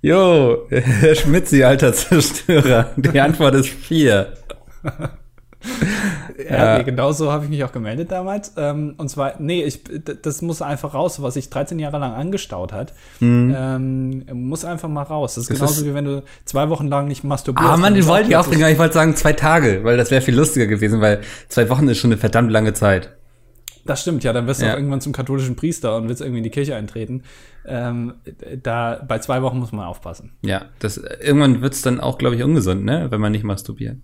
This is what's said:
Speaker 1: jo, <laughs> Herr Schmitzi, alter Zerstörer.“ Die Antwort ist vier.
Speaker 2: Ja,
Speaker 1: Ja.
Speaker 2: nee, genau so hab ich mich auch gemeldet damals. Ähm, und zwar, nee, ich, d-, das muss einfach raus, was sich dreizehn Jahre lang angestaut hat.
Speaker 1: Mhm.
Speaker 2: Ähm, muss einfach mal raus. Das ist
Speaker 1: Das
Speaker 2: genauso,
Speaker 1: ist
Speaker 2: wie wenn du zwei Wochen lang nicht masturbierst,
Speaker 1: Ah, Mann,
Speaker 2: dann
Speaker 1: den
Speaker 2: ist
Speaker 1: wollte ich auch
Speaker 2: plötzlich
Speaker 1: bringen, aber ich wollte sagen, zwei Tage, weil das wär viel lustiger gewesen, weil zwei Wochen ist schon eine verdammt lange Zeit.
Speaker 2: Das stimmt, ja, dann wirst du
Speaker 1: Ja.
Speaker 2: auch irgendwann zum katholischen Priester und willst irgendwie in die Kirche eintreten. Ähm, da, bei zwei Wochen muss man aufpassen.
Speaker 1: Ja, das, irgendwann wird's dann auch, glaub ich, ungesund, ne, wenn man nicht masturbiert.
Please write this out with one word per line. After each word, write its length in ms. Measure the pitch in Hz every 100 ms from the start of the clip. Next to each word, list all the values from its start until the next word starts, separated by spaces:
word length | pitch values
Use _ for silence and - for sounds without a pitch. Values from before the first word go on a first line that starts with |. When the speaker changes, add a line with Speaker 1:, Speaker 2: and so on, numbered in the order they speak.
Speaker 1:
jo, 640 | 147 180 185 165 131 117 -
<laughs> 40 |
Herr 440 | 127 123 110 160
Schmitzi, 480 | 156 147 165 185 139
alter 280 | 131 135 139
Zerstörer.“ 960 | 117 - 170 135 - - 165 131 120 117 -
Die 240 | 139 139
Antwort 340 | 139 160 147
ist 140 | 135 135
vier. 640 | - - 165 143 101 95 - - - - - 151 - - - - - _ - 233 254 175 208 202 156 139 - 139
Speaker 2:
Ja, 60 | 127
Speaker 1:
Ja. 220 | 110 110
Speaker 2:
nee, 60 |
genau 260 | 123 123 139
so 220 | 151 156
hab 100 | 147
ich 60 | 147
mich 160 | 151
auch 80 | 127
gemeldet 400 | 127 107 120 170
damals. 400 | 185 190 202 202 -
Ähm, 380 | 147 147 151 143
und 100 | 147
zwar, 260 | - 139 -
nee, 240 | 151 175
ich, 180 | 147 -
d-, 320 | - - 160 139
das 200 | 156 143
muss 200 | 170 160
einfach 320 | 156 139 143
raus, 260 | 131 170 147
was 120 | 135
sich 160 | 139 123
dreizehn 300 | 135 139 170
Jahre 180 | 151 147
lang 140 | 135
angestaut 600 | 113 156 196 - 92 90
hat. 200 | 104 127 - - -
Speaker 1:
Mhm. 360 | 120 120 123 131
Speaker 2:
Ähm, 680 | 131 131 131 131 131 131 131 127 127
muss 180 | 156
einfach 240 | 165 170 160
mal 140 | 147
raus. 320 | 139 156 139
Das 100 | -
ist 60 | 120
Speaker 1:
Das 80 | 131
Speaker 2:
genauso, 220 | 143 147
Speaker 1:
ist 60 | 147
Speaker 2:
wie 60 |
wenn 100 | 143
du 180 | 143 139 135 -
zwei 240 | - 139 151
Wochen 180 | 156 147
lang 220 | 143 143
nicht 160 | 139
masturbierst, 420 | 139 143 - 127 160
Speaker 1:
Ah, 40 |
Mann, 100 | 160
Speaker 2:
dann 120 | 190
Speaker 1:
den 60 | 196
Speaker 2:
ist 40 | 165
Speaker 1:
wollte 220 | 180 220
ich 80 | 165
auch 60 |
Speaker 2:
plötzlich 160 | 175 160
Speaker 1:
bringen, 60 |
aber 80 | 160
ich 40 | 156
wollte 160 | 165
sagen, 220 | 160 160 151
zwei 160 | 151
Tage, 500 | 143 151 165 131 95
weil 140 | 110 120
das 160 | 117
wär 100 | 135
viel 140 | 131 123
lustiger 300 | 156 139 110
gewesen, 320 | 107 107 110
weil 220 | 107 104 - - -
zwei 200 | - 113
Wochen 200 | 127 143
ist 100 | 117
schon 140 | 123
eine 60 | 110
verdammt 320 | 110 113 117
lange 200 | 110 107
Zeit. 420 | 104 104 95 - - - _ _ _ - - -
Speaker 2:
Das 160 | 135
stimmt, 200 | - 156
ja, 100 | 120
dann 140 | 117 117
wirst 140 | 131
du 40 | 113
Speaker 1:
Ja. 60 |
Speaker 2:
auch 20 | 120
irgendwann 240 | 139 139
zum 120 | 143
katholischen 420 | 131 139 135 131 123
Priester 400 | 160 165 120 110
und 100 | 113
willst 120 | 120
irgendwie 180 | 139 120
in 60 |
die 60 | 113
Kirche 260 | 143 139 123
eintreten. 460 | 107 - 110 127 - - - - -
Ähm, 480 | 123 120 120 120 - - - - 131
da, 400 | 127 117 117 117 131
bei 100 | 113
zwei 240 | - 131
Wochen 160 | 131 127
muss 140 | 117
man 140 | 107 90
aufpassen. 500 | 87 - - - -
Speaker 1:
Ja, 240 | 104 95 - -
das, 200 | 107 101
irgendwann 640 | - - - 143 143 120
wird's 200 | 131 -
dann 160 | 131 123
auch, 200 | 131 123
glaub 160 | 127
ich, 80 | 120
ungesund, 400 | 131 160 92 95
ne, 220 | 101 156 156
wenn 100 | 110
man 120 | 107
nicht 100 | 107
masturbiert. 540 | 104 98 - 107 113 127